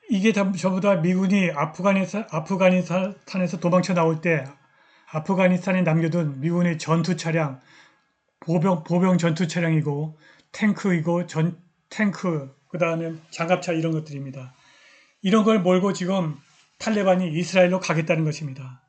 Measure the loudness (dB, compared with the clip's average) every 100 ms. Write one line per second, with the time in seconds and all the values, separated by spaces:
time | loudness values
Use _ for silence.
0 | -2 0 2 2 0 0 -2 0 2 2
1 | 2 0 2 2 0 -2 -4 -2 0 0
2 | 0 -6 -6 -8 -4 2 4 4 0 -2
3 | -4 -8 -10 -4 -4 -2 2 2 2 2
4 | 2 0 0 -2 -2 -16 _ _ _ _
5 | _ -8 -2 2 2 2 0 0 2 2
6 | 2 0 -2 -2 -2 2 0 0 0 0
7 | 0 -2 -2 -2 -2 -6 _ -20 _ _
8 | _ _ _ _ -2 0 2 0 0 2
9 | 4 4 2 0 -2 0 0 2 0 -4
10 | -6 -10 -20 _ _ -2 0 0 0 0
11 | 0 -2 -2 -2 -2 -2 _ _ _ -2
12 | -2 -2 -4 -4 -6 _ _ -4 -2 -2
13 | -6 -10 -16 -8 -2 -2 0 -2 0 -2
14 | -6 -12 -12 -14 -16 _ _ _ -20 _
15 | _ _ 2 4 6 4 4 4 2 -2
16 | -2 -2 -2 -6 _ _ _ _ -2 0
17 | 4 2 2 -2 0 4 4 4 0 -2
18 | 0 0 0 -2 -8 -12 -14 -18